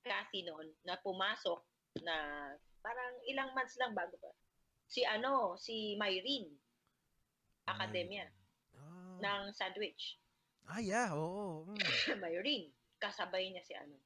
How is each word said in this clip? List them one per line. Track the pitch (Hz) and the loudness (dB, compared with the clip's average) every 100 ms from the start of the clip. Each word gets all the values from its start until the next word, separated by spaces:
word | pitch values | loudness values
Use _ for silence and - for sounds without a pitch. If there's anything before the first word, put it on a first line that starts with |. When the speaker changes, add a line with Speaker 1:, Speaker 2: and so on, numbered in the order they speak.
Speaker 1:
Cathy | 247 202 208 196 | -2 -2 -2 -4
noon, | 175 156 160 156 | -4 -8 -12 -10
na | 175 185 | -4 -2
pumasok | 202 185 190 220 196 170 - _ _ - | -2 2 2 2 0 0 -4 _ _ -6
na | 165 160 147 147 143 143 - - | 0 0 0 -4 -6 -10 -16 -10
parang | 214 240 247 247 | -6 -4 -4 -6
ilang | 233 269 269 | -2 0 0
months | 262 247 | 0 -2
lang | - 254 | 0 0
bago | 202 175 - | 2 -2 -4
pa, | - - _ _ _ _ | -14 -16 _ _ _ _
si | _ - | _ 2
ano, | 240 214 254 269 202 | 4 4 6 6 4
si | 180 - 226 214 | 2 -4 -2 0
Myrene | 208 208 185 214 277 175 143 _ _ _ _ _ _ _ _ _ _ - | 2 2 2 2 0 -2 -14 _ _ _ _ _ _ _ _ _ _ -4
Academia | - 190 185 175 202 | 0 0 0 0 -4
Speaker 2:
Myrene. | 170 - _ _ _ | -8 -14 _ _ _
Ah. | - 143 180 185 185 | -20 -16 -14 -14 -4
Speaker 1:
ng | 202 202 196 | 0 0 -2
Sandwich. | 208 185 196 208 - - - _ _ _ _ | -2 -2 0 -4 -4 -8 -8 _ _ _ _
Speaker 2:
Ah, | - 185 | -8 -2
yeah, | 214 214 233 | 2 4 4
oo. | 151 160 190 202 156 160 | 2 0 0 -2 -4 -6
Mm. | 208 | 0
Speaker 1:
<clears throat> | 196 - - 233 | 2 4 4 2
Myrene, | 175 170 233 277 156 _ _ _ | 2 0 2 0 -2 _ _ _
kasabay | 208 202 185 185 190 | -4 -2 0 2 0
niya | 180 | -4
si | - | -8
ano. | - 147 139 | -10 -10 -16